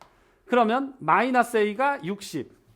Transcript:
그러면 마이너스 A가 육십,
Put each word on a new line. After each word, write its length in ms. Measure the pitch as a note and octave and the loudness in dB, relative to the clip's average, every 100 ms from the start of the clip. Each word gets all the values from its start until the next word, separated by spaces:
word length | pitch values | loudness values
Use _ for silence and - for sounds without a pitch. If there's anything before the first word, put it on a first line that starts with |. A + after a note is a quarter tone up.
| - _ _ _ - | -20 _ _ _ 0
그러면 500 | A#3+ A3 B3 C4+ - | 2 2 0 -4 -6
마이너스 580 | D3+ F3 B3 B3 A#3+ A3+ | 0 2 2 2 2 0
A가 460 | G#3 G3+ C#4 C#4+ | 0 0 -2 -2
육십, 480 | D#3+ G3+ - D3+ - _ _ | -6 -10 -8 -10 -10 _ _